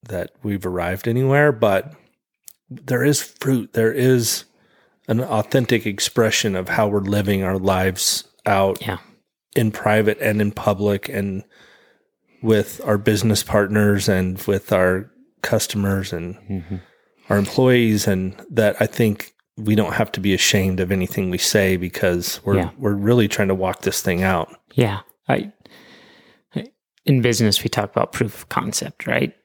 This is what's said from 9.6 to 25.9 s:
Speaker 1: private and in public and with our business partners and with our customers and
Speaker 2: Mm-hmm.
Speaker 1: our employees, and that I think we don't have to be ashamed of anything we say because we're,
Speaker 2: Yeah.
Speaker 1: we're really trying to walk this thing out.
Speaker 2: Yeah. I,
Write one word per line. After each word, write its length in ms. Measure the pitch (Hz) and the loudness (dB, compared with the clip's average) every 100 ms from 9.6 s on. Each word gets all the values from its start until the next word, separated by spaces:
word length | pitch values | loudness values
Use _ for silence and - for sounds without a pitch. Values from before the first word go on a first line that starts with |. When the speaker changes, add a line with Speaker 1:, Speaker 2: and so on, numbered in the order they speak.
| 110 | 0
Speaker 1:
private 460 | 104 - 107 107 104 | 0 0 2 2 0
and 180 | 127 107 | -2 0
in 100 | 104 | -2
public 560 | - - 98 104 101 - | -2 -2 0 0 -2 -4
and 340 | - 101 95 - _ - _ _ _ _ _ _ _ | -6 -6 -6 -12 _ -20 _ _ _ _ _ _ _
with 380 | 113 107 101 - - | 0 2 0 -6 -2
our 120 | 104 | 0
business 460 | 107 107 117 104 | 2 0 2 0
partners 640 | - 107 101 107 104 101 98 | 2 0 2 2 4 2 2
and 320 | 95 92 92 | 0 0 -4
with 280 | - 98 - | -2 -2 0
our 400 | 98 92 92 98 _ _ _ | 2 2 0 -4 _ _ _
customers 720 | - 110 - 107 98 98 92 | -2 -2 -2 -2 -2 -2 -4
and 220 | 85 87 95 92 | -8 -8 -12 -10
Speaker 2:
Mm-hmm. 260 | 95 85 92 - _ _ _ _ | -10 -8 -12 -12 _ _ _ _
Speaker 1:
our 80 | 101 | -2
employees, 680 | 98 - 127 123 117 107 104 | 0 2 4 4 4 2 0
and 280 | 95 92 95 - | -2 -2 -8 -4
that 280 | 117 104 - | 2 2 2
I 60 | 107 | -2
think 480 | - 113 101 - _ _ - | 2 0 0 -10 _ _ -10
we 180 | 104 107 | 0 2
don't 180 | 95 | 2
have 180 | - 110 | -2 -4
to 80 | - | -2
be 120 | 95 | -2
ashamed 460 | 92 - 101 95 92 | 0 2 2 0 -2
of 120 | 90 | -2
anything 360 | 95 92 - 95 | -2 -2 -4 -4
we 80 | 90 | -2
say 380 | - 110 98 92 | 0 2 2 0
because 640 | 90 - 95 87 87 - 95 | -4 -2 -2 0 -4 -8 0
we're, 100 | 95 | 0
Speaker 2:
Yeah. 140 | 87 - | 0 -4
Speaker 1:
we're 180 | 120 101 | -4 0
really 320 | 101 120 101 | 2 4 2
trying 220 | - 98 | 0 0
to 40 | 95 | 0
walk 260 | 92 - | -2 -2
this 200 | - - | -4 -2
thing 220 | - 90 | -2 0
out. 320 | 95 92 - - _ - | 0 0 -4 -10 _ 0
Speaker 2:
Yeah. 260 | 120 101 - _ - | 0 -2 -12 _ -2
I, 240 | 131 208 _ - - - | -2 -2 _ -20 -20 -20